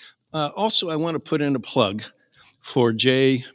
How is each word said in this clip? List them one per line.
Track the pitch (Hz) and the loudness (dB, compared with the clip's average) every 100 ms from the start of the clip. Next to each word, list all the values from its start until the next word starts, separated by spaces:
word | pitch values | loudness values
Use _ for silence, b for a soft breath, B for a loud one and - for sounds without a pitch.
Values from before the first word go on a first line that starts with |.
| B B _ | B B _
Uh, | 160 147 175 | -6 -6 -2
also, | 220 - 180 | -2 0 -2
I | 156 | -2
wanna | 165 156 | -2 -4
put | - 156 | -4 -2
in | 147 | 0
a | 135 | -2
plug | - 135 104 104 - _ b b b b | -2 0 0 -2 -10 _ b b b b
for | - 139 117 | -4 0 2
Jay | 110 127 131 135 131 127 | 2 2 4 4 2 -4